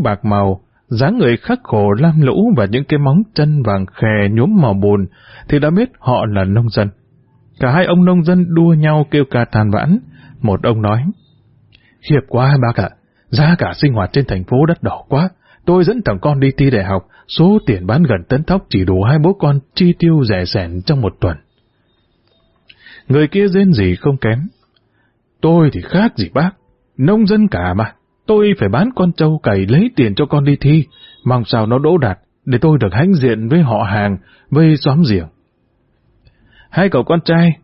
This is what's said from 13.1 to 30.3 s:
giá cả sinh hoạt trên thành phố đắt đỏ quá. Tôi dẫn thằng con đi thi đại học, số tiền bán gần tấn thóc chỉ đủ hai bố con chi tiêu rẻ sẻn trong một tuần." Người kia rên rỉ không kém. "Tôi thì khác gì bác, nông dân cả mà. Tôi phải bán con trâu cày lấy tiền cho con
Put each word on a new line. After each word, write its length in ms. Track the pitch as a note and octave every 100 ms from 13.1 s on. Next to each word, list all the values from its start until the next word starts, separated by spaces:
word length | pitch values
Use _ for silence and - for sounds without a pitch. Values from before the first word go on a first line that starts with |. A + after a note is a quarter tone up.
| _ -
giá 260 | A2+ D3+ F3
cả 140 | F2+
sinh 180 | - D3
hoạt 180 | A2+ F#2
trên 120 | - C3
thành 160 | F#2+
phố 220 | F2+ B2+ D#3+
đắt 160 | E3+
đỏ 220 | A2+ - -
quá. 200 | C3+ F3+ _ _ _ -
Tôi 180 | F3+
dẫn 160 | E3+ A#3+
thằng 140 | D#3 F#2+
con 200 | D3 C#3
đi 100 | C3+ C3+
thi 140 | C#3
đại 140 | A#2
học, 180 | F#2+ G2 - _ -
số 300 | - F3 G#3+ F3+
tiền 200 | F#2+ F#2
bán 160 | B2+
gần 160 | D#3+ G2 E2+
tấn 160 | C3
thóc 220 | D#3+ F#3+ -
chỉ 160 | G2
đủ 180 | F#2 F#2
hai 160 | G#2 D#3
bố 140 | D#3
con 260 | G3 D3 C#3 -
chi 200 | - F3+ E3+
tiêu 260 | E3+ D#3+
rẻ 200 | A#2 F#2+
sẻn 380 | F2+ G#2+ F2 F2 F2+
trong 140 | C#3+
một 120 | G2+ -
tuần." 160 | F2+ D2 _ _ _ _ _ _ _ _ _ _ _ _ _ _ - - -
Người 200 | C3+ D3+
kia 200 | G3 G3+
rên 240 | F#3 G3
rỉ 220 | B2 F#2+
không 220 | F2 D3 C3+
kém. 220 | A2 A2+ F3 _ _ _ _ _ _ _ _ _
"Tôi 300 | D#3+ E3+ D3+
thì 80 | F#2+
khác 320 | E2+ F3 A3+ -
gì 120 | F2
bác, 160 | B2+ F3+ - _ _ _ -
nông 300 | C3+ A3 G3+
dân 220 | G#3+ G#3+
cả 260 | - F2+
mà. 180 | F#2 A2 - _ _ -
Tôi 280 | G#3+ G#3 G3
phải 100 | G3+
bán 200 | C3 A#3 B3+
con 160 | F3+
trâu 280 | - D#3 D#3
cày 240 | A#2+ G2 F#2+
lấy 240 | C3+ A#3+ F#3
tiền 180 | A2+
cho 120 | G2
con 180 | D3